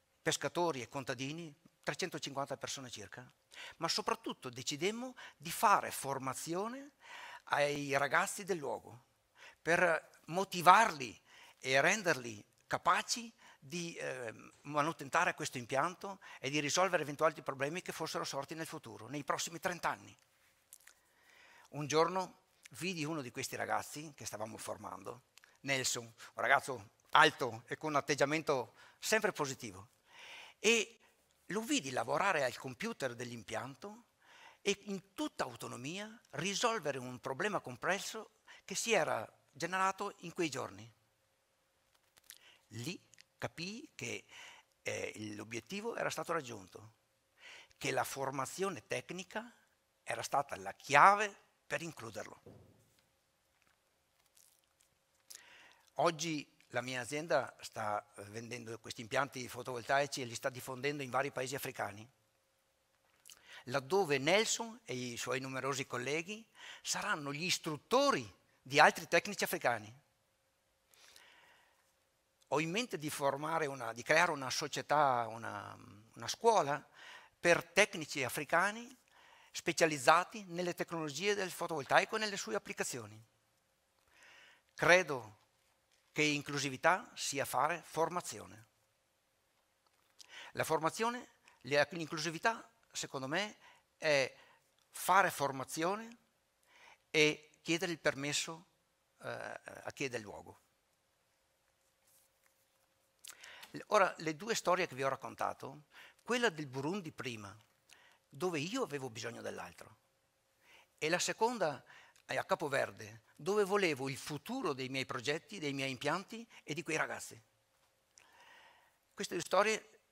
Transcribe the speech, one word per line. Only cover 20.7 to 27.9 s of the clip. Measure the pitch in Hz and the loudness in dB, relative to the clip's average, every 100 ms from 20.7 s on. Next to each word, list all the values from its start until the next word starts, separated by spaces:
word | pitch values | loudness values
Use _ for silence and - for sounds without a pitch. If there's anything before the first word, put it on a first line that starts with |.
| - - - _ _ _ - - - - | -20 -20 -20 _ _ _ -20 -20 -20 -14
Un | 139 147 | -8 0
giorno | 151 165 185 185 - _ _ - - | 4 4 2 -4 -8 _ _ -20 -8
vidi | 170 175 | -6 -2
uno | 147 160 | -2 -4
di | 123 | -6
questi | 131 - 113 | -8 -8 -4
ragazzi | 104 107 - 147 156 - | -2 -2 -2 -10 -12 -12
che | 113 | -12
stavamo | 104 110 110 | -8 -8 -8
formando, | - 104 98 95 98 120 _ - - _ | -8 -8 -10 -10 -12 -12 _ -20 -20 _
Nelson, | 139 135 123 123 117 | -2 0 0 -2 -6
un | - - - | -16 -14 -4
ragazzo | 110 135 - 123 104 _ _ | 4 4 4 -8 -10 _ _
alto | - 156 - 131 113 - | 8 8 8 -2 -4 -10
e | 139 | -6
con | 156 | 0